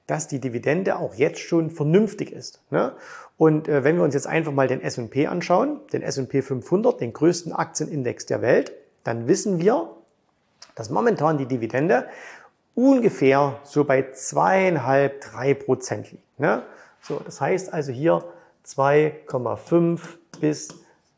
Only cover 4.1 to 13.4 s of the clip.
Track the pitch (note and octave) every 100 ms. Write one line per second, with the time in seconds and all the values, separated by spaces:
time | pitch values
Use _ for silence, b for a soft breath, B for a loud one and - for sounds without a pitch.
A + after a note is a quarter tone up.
4.1 | C#3 - D#3 D#3 C#3 C3+ B2+ D3 B2+ A2+
5.1 | B2+ E2 F3+ E3+ F3+ C#4 D4 - - E3
6.1 | C3+ B2+ C#3 C3 B2+ - F#3+ A#3+ - A#2+
7.1 | - E3 F3 D#3+ - E3 - D#3 D#3 A#2+
8.1 | A#2 - A#2 G#2+ F3+ C#4+ - _ _ -
9.1 | A#2 A#2 G3 G#3+ F3 F3+ C#4+ - - _
10.1 | _ _ _ _ _ - - A2 F3 A#3
11.1 | F3 D3 D3+ B2+ B2+ A2+ B2+ D#3+ B3 B3+
12.1 | B B B B _ _ - C4 C4+ G#3+
13.1 | - C3+ C3+